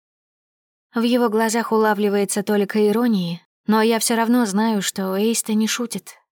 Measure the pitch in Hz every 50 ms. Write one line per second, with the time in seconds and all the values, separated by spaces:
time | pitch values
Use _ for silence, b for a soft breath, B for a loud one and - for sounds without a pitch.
0 | _ _ _ _ _ _ _ _ _ _ _ _ _ _ _ _ _ _ - 233
1 | 226 240 247 247 240 226 202 220 226 220 214 233 220 - 220 220 220 220 208 196
2 | 214 202 202 202 196 190 - 208 202 - 208 208 202 196 - 214 214 208 208 226
3 | 247 240 220 190 175 170 170 170 _ _ _ _ _ - 214 220 214 233 226 220
4 | - - 233 226 226 220 240 247 240 196 185 208 220 226 220 202 185 - - 208
5 | 190 190 190 196 214 226 226 - - - 214 214 220 214 - - 240 226 - 185
6 | - - - - _ _